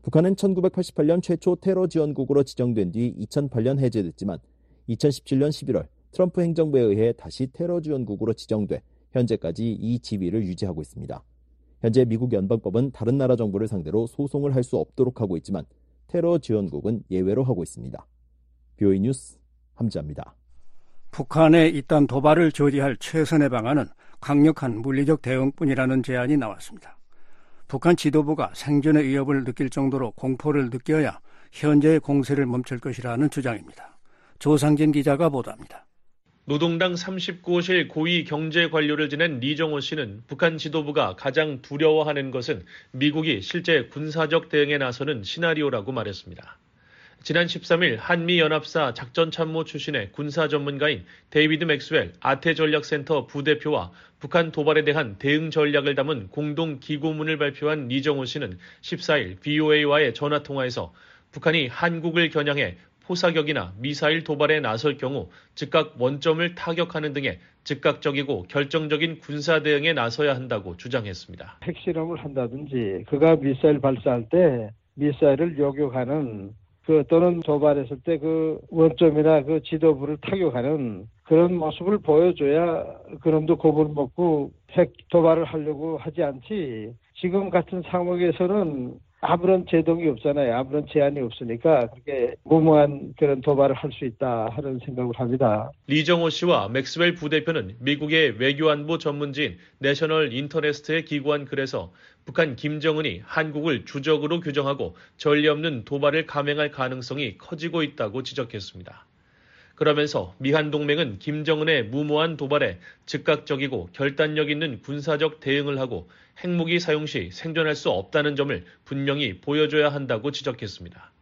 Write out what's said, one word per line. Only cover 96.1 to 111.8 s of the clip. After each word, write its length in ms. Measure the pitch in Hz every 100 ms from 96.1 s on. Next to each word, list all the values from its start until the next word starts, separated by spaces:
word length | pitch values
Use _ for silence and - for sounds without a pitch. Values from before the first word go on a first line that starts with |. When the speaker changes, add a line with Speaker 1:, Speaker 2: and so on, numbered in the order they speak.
| 175 165
Speaker 3:
씨와 380 | 160 175 139 98
맥스웰 460 | 127 131 160 175
부대표는 640 | 175 151 156 151 160 95 117
미국의 580 | 127 147 151 160 147 104
외교안보 600 | 131 143 156 147 151 165
전문지인 580 | 160 143 143 139 135 87 - _
내셔널 540 | 135 143 160 156 147
인터레스트에 720 | 120 143 160 151 147 - 160
기고한 420 | 160 147 139 147 139
글에서 480 | 135 131 117 90 _ - _ -
북한 320 | 135 160 120
김정은이 640 | 147 151 156 151 151 87
한국을 640 | - - 156 147 165 180 -
주적으로 560 | 143 139 151 147 170
규정하고 540 | 165 143 139 139 95 - - _
전례 320 | 147 147 151
없는 380 | 147 160 131 101
도발을 400 | 143 143 156 156
감행할 460 | 147 143 147 147
가능성이 640 | 147 127 131 120 135 127 95
커지고 440 | - 160 165 165
있다고 420 | 147 - 110 123
지적했습니다. 840 | 123 131 120 107 92 92 90 - _ _ _ _ _ _ _ _
그러면서 600 | 151 147 147 135 87 -
미한 320 | 131 156 151
동맹은 480 | 147 147 147 143 98
김정은의 680 | - 151 151 156 156 151